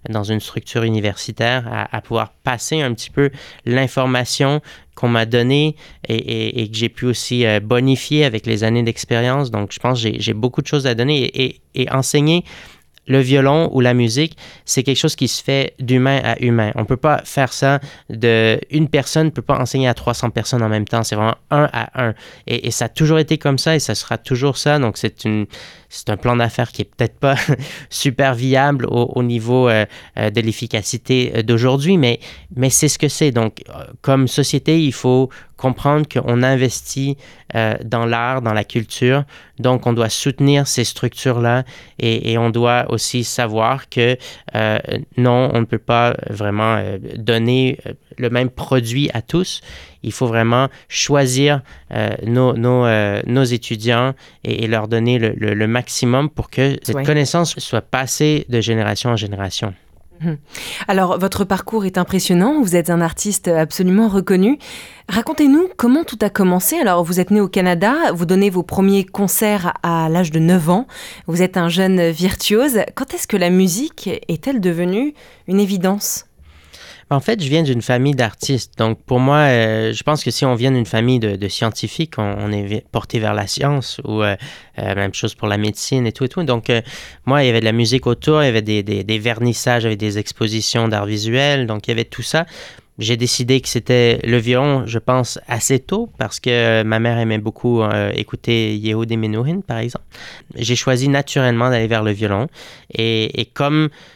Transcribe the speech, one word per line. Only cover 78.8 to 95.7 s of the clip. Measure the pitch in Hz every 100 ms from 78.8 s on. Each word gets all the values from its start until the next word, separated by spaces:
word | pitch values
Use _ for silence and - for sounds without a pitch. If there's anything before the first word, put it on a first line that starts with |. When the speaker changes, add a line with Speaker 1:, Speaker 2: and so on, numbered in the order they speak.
| 113 110
Speaker 1:
pour | - 127
moi, | 131 147
euh, | 147 120 110 110 110
je | 110
pense | - 151
que | 127
si | -
on | 135 117
vient | 131
d'une | 127 113
famille | 110 117 127
de, | 107 98
de | 101
scientifiques, | - 113 - 110 - 160 -
on, | 104 101
on | 104
est | 104
vi-, | 101 107 -
porté | - - 117
vers | 107
la | 104 104
science | - 139 143 - -
ou, | 110 107
euh, | 104 98 139 - - -
euh, | 104 98
même | 98
chose | - 110 -
pour | 107
la | 104
médecine | 107 - - 131 117
et |
tout | -
et | 127
tout. | 185
Donc, | 151 120 -
euh, | 117 - - - -
moi, | - 143
il | 131
y |
avait | 113
de |
la | 110
musique | 113 113 131 120
autour, | 117 - 151
il | 143
y |
avait | 113
des, | 107 107
des, | 104 101
des | 98 110
vernissages | 113 113 120 113 131 120 113
avec | 107
des | 107 101
expositions | 104 - 110 110 107 120 113
d'art | 104 101
visuel. | 107 107 123 143 139 117
Donc, | 107 -
il |
y |
avait | 113
tout | 113 -
ça. | 117 160 - - - - _ -
J'ai | 107 117
décidé | 123 - 120 131
que | -
c'était | 123 - 123 120 117
le | - 120
violon, | 113 123 143 135 117
je | 113
pense, | - 127 120 - -
assez | 117 -